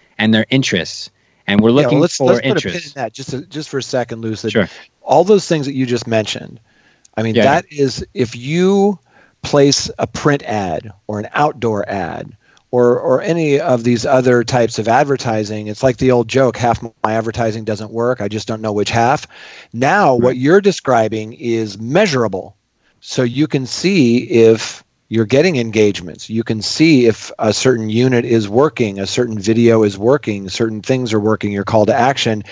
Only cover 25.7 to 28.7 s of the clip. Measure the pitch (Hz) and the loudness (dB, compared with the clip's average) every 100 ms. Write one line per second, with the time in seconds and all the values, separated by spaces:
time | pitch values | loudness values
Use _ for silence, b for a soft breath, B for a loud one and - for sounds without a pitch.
25.7 | 107 104 95 90 - - 113 113 110 - | 2 2 0 -10 -16 -6 -6 -4 -6 -6
26.7 | - 160 139 117 104 - - 110 - 131 | 2 4 6 4 2 -8 -2 -2 2 2
27.7 | 123 110 110 131 120 120 113 101 113 151 | 0 0 0 2 2 2 0 2 2 2